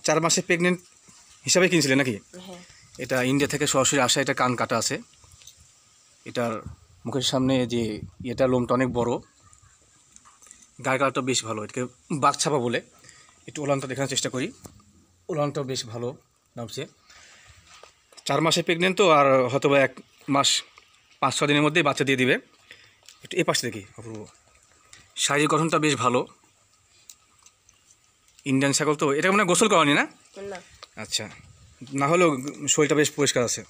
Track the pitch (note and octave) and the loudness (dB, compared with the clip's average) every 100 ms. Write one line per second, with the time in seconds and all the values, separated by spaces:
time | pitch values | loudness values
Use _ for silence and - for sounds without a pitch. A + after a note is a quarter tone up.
0 | - D#3 E3 F#3 - E3+ F3+ F3+ - _ | 2 0 2 0 0 0 2 -2 -6 _
1 | - - - - C3+ F3+ F3+ E3+ C#3 C3 | -20 -20 -20 -12 0 2 4 4 4 2
2 | C3 G2+ _ F3+ F#3 F3+ - - - - | 2 -4 _ -20 -18 -20 -20 -20 -20 -14
3 | C3 C3 B2+ C#3 C3+ C#3+ D3 C#3 B2+ C#3+ | -4 -2 0 0 0 -2 0 2 2 2
4 | B2 C#3+ C3+ C3+ B2+ A#2+ A2+ A2+ - D#3+ | 2 0 -2 0 0 0 -2 -2 -4 -8
5 | - _ - - - _ _ _ _ _ | -12 _ -20 -20 -20 _ _ _ _ _
6 | _ _ A#2+ A#2+ A#2 A2 - - _ _ | _ _ -10 -6 -4 -6 -12 -18 _ _
7 | C3 C#3 - C3+ C3 C3 A#2+ A#2+ A2 G#2 | -6 -4 -2 0 2 0 0 -2 -4 -6
8 | - _ B2 A#2 C3 B2+ A#2+ B2 B2+ A#2+ | -12 _ -10 0 2 2 0 0 0 0
9 | A#2 D3 - _ _ - - _ _ _ | -2 -4 -8 _ _ -20 -20 _ _ _
10 | _ - - _ - - - - C3 C3 | _ -20 -20 _ -20 -20 -20 -8 -2 0
11 | C3+ C3+ C3 B2 A2+ A2 G#2 - B2 _ | 0 0 -2 -2 -4 -8 -6 -8 -8 _
12 | _ D3+ C#3+ C#3 D#3+ C#3+ A#2+ A#2 - _ | _ 0 0 2 -2 0 0 -4 -6 _
13 | - - - _ - C#3+ C#3+ C#3 C3+ B2+ | -20 -20 -20 _ -16 -8 -4 -2 -4 -6
14 | C3+ C3 C3+ B2+ E3+ - - - _ _ | -4 -4 -4 -6 -8 -10 -20 -20 _ _
15 | _ _ - D#3+ D3 D3 C3 B2+ A#2 A#2 | _ _ -10 -4 -4 -4 -6 -8 -8 -8
16 | A#2+ D3+ _ _ _ - A#2 - E3+ _ | -8 -10 _ _ _ -14 -12 -12 -14 _
17 | _ - - - - - _ - - _ | _ -20 -20 -20 -20 -20 _ -20 -20 _
18 | _ - - C#3+ D#3+ D#3+ D#3+ E3+ F3+ F#3 | _ -14 -2 0 2 0 0 0 0 2
19 | F#3+ D3+ C#3 C3+ B2 C3+ D3 C#3 C3 - | 4 6 6 4 2 0 2 4 2 -2
20 | - _ - C#3 - - - - _ _ | -20 _ -2 0 2 0 -4 -20 _ _
21 | _ _ C3+ - D3 D3 D3 E3 C#3+ C3 | _ _ -2 0 2 2 4 2 0 0
22 | C3+ C3 B2+ G#3 - _ _ - - _ | 0 2 2 0 -4 _ _ -20 -20 _
23 | - - - - E3 D3+ B2 A2 G2+ - | -20 -20 -8 -4 -2 -2 -4 -10 -16 -20
24 | A2+ A2 G2+ _ _ _ _ _ _ - | -16 -16 -16 _ _ _ _ _ _ -20
25 | _ - - C#3+ D3 D3+ E3 E3 D3+ C3 | _ -6 0 2 2 2 2 2 0 2
26 | A#2+ B2 A#2+ - _ _ _ _ _ _ | 2 0 -2 -12 _ _ _ _ _ _
27 | - - _ _ - _ _ _ _ _ | -20 -20 _ _ -20 _ _ _ _ _
28 | _ _ _ _ C#3+ C3+ C#3 C#3 D3 D3+ | _ _ _ _ -2 0 0 0 0 0
29 | C#3+ C#3 F3 G3 F#3+ F3 A3 F#3+ D3 D3+ | 0 0 2 2 4 4 4 6 6 4
30 | D4+ - _ - G3+ F#3 - - - - | 0 -6 _ -16 -14 -14 -18 -20 -20 -16
31 | A2 - G#2 - - - - _ B2 C3+ | -8 -8 -8 -16 -20 -20 -20 _ -8 -2
32 | C#3+ F3 F3 C3+ C#3+ C3+ C#3+ - C#3+ D3+ | 2 4 4 2 -8 -8 -2 2 2 4
33 | C#3+ - C#3 C3+ A#2 - | 2 2 0 2 -2 -4